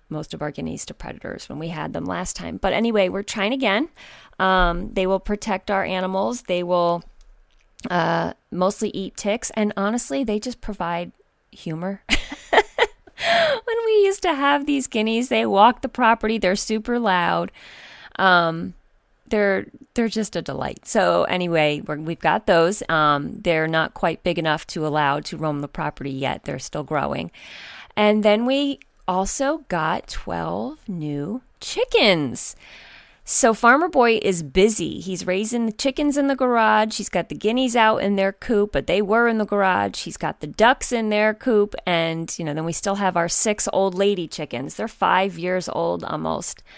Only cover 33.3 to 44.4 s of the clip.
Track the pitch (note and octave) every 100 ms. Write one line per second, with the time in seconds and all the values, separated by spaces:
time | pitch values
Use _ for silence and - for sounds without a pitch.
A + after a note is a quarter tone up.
33.3 | - A#3 G#3+ A#3+ C#4 E4+ D4 A#3+ A3+ -
34.3 | F3 C#3+ F#3 G#3+ G#3+ E3 D#3 F3+ F#3 F#3
35.3 | F#3 A3 A#3+ A3+ - C4+ C4 D4 C#4 C#4
36.3 | C4+ B3+ A#3 A3 G#3+ A3 - - F3+ -
37.3 | D3+ G#3 B3 C4 A#3 A3 - G3+ G3 G3
38.3 | - - G#3 G#3 C#3 A#2+ F#3+ G3 A3+ A#3
39.3 | A3 G3+ G3+ F#3+ F#3 G3 - - - D#3
40.3 | - D3+ - A3+ C#4 - A#3 G#3+ G#3 G#3+
41.3 | G#3+ C4 G#3+ G#3 - - E3+ E3 E3 E3
42.3 | - D#3+ D3+ E3 E3 G3 G3 F#3+ F3+ E3+
43.3 | - A3 G#3 - - G3 F3+ G3+ F#3 D#3+
44.3 | -